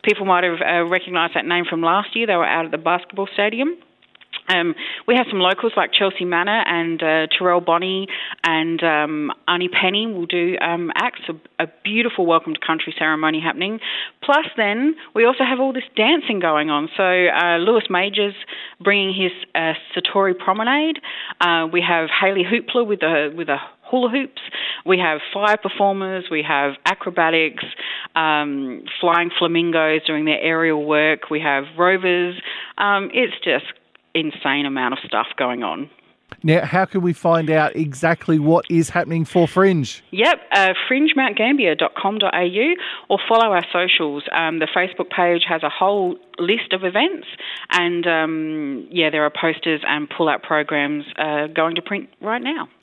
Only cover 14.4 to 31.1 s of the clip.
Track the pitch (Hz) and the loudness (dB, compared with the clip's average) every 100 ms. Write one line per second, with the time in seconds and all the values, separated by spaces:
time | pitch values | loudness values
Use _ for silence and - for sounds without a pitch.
14.4 | 302 - 208 214 285 311 - 220 233 262 | 2 -2 0 2 0 0 -4 4 4 4
15.4 | 254 254 269 254 - - 220 320 277 208 | 0 2 0 -2 -6 0 4 2 0 0
16.4 | 175 151 151 147 156 - 190 180 180 - | 2 2 2 0 -2 0 2 4 4 2
17.4 | 175 170 180 226 220 180 202 202 202 196 | 2 2 4 2 2 -2 0 -2 -4 -6
18.4 | - - - - 180 202 190 190 185 180 | -16 -16 -16 -4 0 2 0 0 -2 -4
19.4 | - - 165 160 - 180 180 202 196 180 | -6 -2 -2 -4 -6 -6 -2 2 2 0
20.4 | - 202 226 285 311 302 - - - - | 0 0 2 2 0 -4 -10 -12 -12 -2
21.4 | 175 165 165 175 175 170 160 - 190 196 | 2 2 2 0 2 0 2 2 2 2
22.4 | 180 233 233 247 220 196 160 160 147 160 | 0 0 0 -2 0 0 2 2 0 -4
23.4 | 151 143 - _ - 254 247 262 262 - | -4 -4 -4 _ -2 0 2 0 -4 -10
24.4 | - - - - 160 185 170 151 - 196 | -14 -10 -8 -8 0 2 2 -2 -4 0
25.4 | 208 214 196 - 196 196 190 190 180 156 | 2 2 0 2 2 2 -4 -6 -4 -4
26.4 | 151 143 139 139 170 190 190 175 160 165 | 0 0 0 0 -4 -2 -4 0 2 2
27.4 | 160 - - - - - - 165 160 151 | 0 -4 -12 -10 -10 -10 -6 -2 0 0
28.4 | 147 139 131 110 - - 175 170 170 - | 0 -4 -6 -8 -12 -2 2 2 2 0
29.4 | 170 170 170 165 156 156 156 151 156 151 | 2 2 2 2 2 2 0 0 0 0
30.4 | 160 160 165 156 151 151 151 | 0 2 2 0 2 2 2